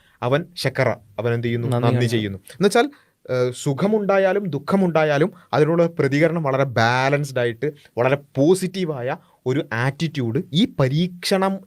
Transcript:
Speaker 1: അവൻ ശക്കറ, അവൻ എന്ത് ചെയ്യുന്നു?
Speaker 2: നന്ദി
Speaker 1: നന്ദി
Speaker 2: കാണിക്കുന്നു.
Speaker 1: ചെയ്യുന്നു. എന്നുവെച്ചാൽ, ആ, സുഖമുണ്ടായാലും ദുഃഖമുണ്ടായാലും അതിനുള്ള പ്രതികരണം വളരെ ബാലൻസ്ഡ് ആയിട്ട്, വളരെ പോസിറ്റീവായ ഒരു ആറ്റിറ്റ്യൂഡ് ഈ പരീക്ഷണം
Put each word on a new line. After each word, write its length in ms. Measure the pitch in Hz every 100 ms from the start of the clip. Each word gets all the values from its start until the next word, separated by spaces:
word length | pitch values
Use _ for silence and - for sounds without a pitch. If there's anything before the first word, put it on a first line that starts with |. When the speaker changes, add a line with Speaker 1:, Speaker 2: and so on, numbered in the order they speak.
| _ -
Speaker 1:
അവൻ 220 | 120 143 - -
ശക്കറ, 320 | 135 131 123
അവൻ 460 | 104 - - 117
എന്ത് 120 | 117 120
ചെയ്യുന്നു? 200 | 117 131
Speaker 2:
നന്ദി 100 | 120
Speaker 1:
നന്ദി 180 | 120
Speaker 2:
കാണിക്കുന്നു. 160 | 123 120
Speaker 1:
ചെയ്യുന്നു. 280 | 117 104 95
എന്നുവെച്ചാൽ, 520 | - - 196 233 277 - _ _ -
ആ, 180 | 127 123 123
സുഖമുണ്ടായാലും 840 | 147 131 190 220 196 196 190 185 202
ദുഃഖമുണ്ടായാലും 840 | 139 - 196 185 160 151 143 180 - -
അതിനുള്ള 340 | 131 151 170 170
പ്രതികരണം 560 | 170 139 143 160 165
വളരെ 220 | 147 135
ബാലൻസ്ഡ് 720 | 139 117 113 127 135 143 143 127
ആയിട്ട്, 340 | 120 113 147 147 - -
വളരെ 200 | 127 143 - -
പോസിറ്റീവായ 800 | 156 185 185 190 170 139 123 165 _ _ 127
ഒരു 180 | 131 -
ആറ്റിറ്റ്യൂഡ് 720 | 113 131 139 165 143 117 117 -
ഈ 160 | 156 254 -
പരീക്ഷണം 800 | 131 147 185 180 - 190 190 190